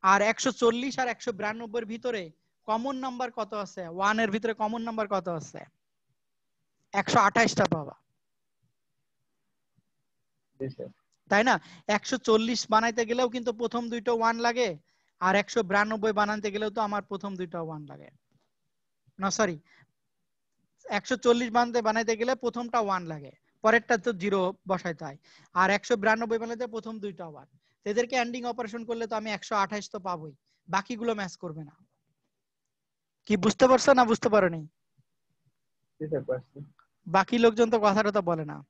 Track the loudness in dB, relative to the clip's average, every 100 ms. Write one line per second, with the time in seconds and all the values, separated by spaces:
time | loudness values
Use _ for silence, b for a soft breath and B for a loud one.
0 | 6 4 4 2 -2 2 2 2 -4 -2
1 | -4 -4 -6 -4 -4 -6 -6 -8 -6 -8
2 | -6 -6 -8 _ _ _ -4 -2 -2 -4
3 | -6 -6 -6 -6 -6 -6 -8 -10 -10 -2
4 | 0 2 2 0 -2 -2 -4 -4 -6 -4
5 | -2 -2 -2 -6 -8 -16 -20 _ _ _
6 | _ _ _ _ _ _ _ _ _ -2
7 | 2 6 6 6 2 4 2 2 -4 -16
8 | _ _ _ _ _ _ _ _ _ _
9 | _ _ _ _ _ _ _ _ _ _
10 | _ _ _ _ _ _ -10 -8 -14 -16
11 | _ _ _ 2 4 2 B B B -2
12 | 0 -4 4 2 4 -4 2 2 2 -2
13 | -2 0 0 -2 -6 -4 -4 -4 -4 -6
14 | -2 0 0 2 0 0 -2 -4 _ _
15 | _ _ 2 2 2 -2 0 2 2 0
16 | 0 0 0 0 -4 -4 -6 -4 -4 -4
17 | -6 -10 -8 -8 -8 -8 -8 -10 -14 -18
18 | -20 _ _ _ _ _ _ _ _ _
19 | _ _ -4 2 0 0 b b b _
20 | _ _ _ _ _ _ _ _ -4 -4
21 | -2 0 4 4 4 2 2 2 2 0
22 | 0 -2 0 0 -2 -4 -2 -2 0 -2
23 | -4 -10 -12 -20 _ _ 4 4 4 0
24 | 0 -2 0 2 0 -2 -4 -4 -4 -8
25 | -12 -16 b b b 2 4 2 0 0
26 | 2 2 0 -2 -4 -6 -8 -8 -10 -10
27 | -10 -10 -14 -16 -20 _ _ _ -4 -2
28 | 0 0 -2 -4 -6 -6 -8 -8 -8 -6
29 | -4 -6 -6 -8 -4 -2 0 -4 -8 -10
30 | -8 -8 -10 -18 _ _ _ -4 -4 -6
31 | -2 -2 -4 -8 -12 -10 -14 _ _ _
32 | _ _ _ _ _ _ _ _ _ _
33 | _ _ -2 2 2 4 6 6 6 6
34 | 6 4 4 4 4 0 -12 _ _ _
35 | _ _ _ _ _ _ _ _ _ _
36 | -6 -6 -4 -6 -6 -18 -20 _ _ _
37 | 0 0 2 4 4 6 2 4 4 2
38 | 2 0 0 -2 -4 -10 -16